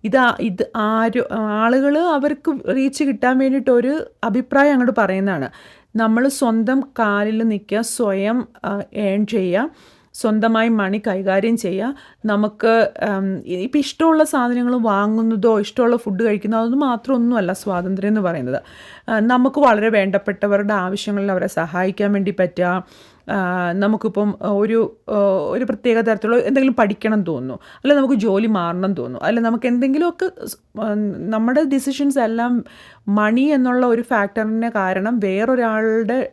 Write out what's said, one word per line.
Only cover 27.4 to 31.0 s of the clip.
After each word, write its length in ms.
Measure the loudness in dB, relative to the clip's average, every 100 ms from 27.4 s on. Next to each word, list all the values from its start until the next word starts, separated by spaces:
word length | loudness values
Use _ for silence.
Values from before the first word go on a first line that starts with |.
| -6
അല്ലെ 420 | -10 -16 -4 2 4
നമുക്ക് 180 | 4
ജോലി 320 | 2 2 2 2
മാറണം 380 | 0 -2 -2
എന്ന് 120 | -2 -2
തോന്നുന്നു, 240 | -6 -4
അല്ലെ 200 | -2 0
നമുക്ക് 240 | 0 0 0
എന്തെങ്കിലുമൊക്കെ 800 | 0 0 2 0 0 -6 -6 -14
സ്-, 340 | -14 _ -8
ആ, 140 | -4 -2